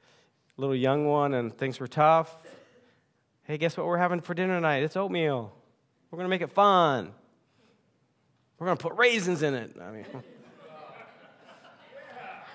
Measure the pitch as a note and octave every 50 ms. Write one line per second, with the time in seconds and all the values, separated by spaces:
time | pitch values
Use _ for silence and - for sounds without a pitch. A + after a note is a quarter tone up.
0 | _ _ _ _ _ _ _ _ _ _ _ - C3+ C#3 C3+ B2+ B2+ C3 C#3 D3
1 | D3 D3 D3 D3 C#3+ C#3+ C3+ B2 A#2+ A2+ G#2 - C3+ C3 B2 - C3 A#2 - D#3
2 | D3+ D#3 D#3+ E3 D#3+ - - - - - - - - _ _ _ _ _ _ _
3 | _ _ _ _ _ _ _ _ _ - D3+ D3 D#3+ E3 - F#3 D3+ E3+ F3 E3+
4 | F3+ F3 F3 E3+ - - F3 F3 F#3 F#3 F#3 F3 E3 D#3 C#3+ C3 D3 D#3 - F#3
5 | G3+ F#3+ F#3 E3+ D#3+ D3+ C#3 A#2+ A2 G2+ - - _ _ _ _ _ _ _ _
6 | _ _ E3+ E3+ F#3 F3+ F#3+ F3 E3 C3+ - G3+ G3+ G3+ G3 F3+ E3+ D3+ C3+ A#2
7 | F2 - - - _ _ _ _ _ _ _ _ _ _ _ _ _ _ _ _
8 | _ _ _ _ _ _ _ _ _ _ _ - E3 F#3 E3+ - - E3 - G#3
9 | A#3+ B3 A#3 A3 E3+ F3+ F3 C#3+ D#3 D3 C3+ B2 A2 - - - F2 G2 A2 A2
10 | - - - C3 - - - - - - - - - - - - - - - -
11 | - - - - - - - _ - - - - - - - - - - - C#5
12 | - - - - A#3 - - - - -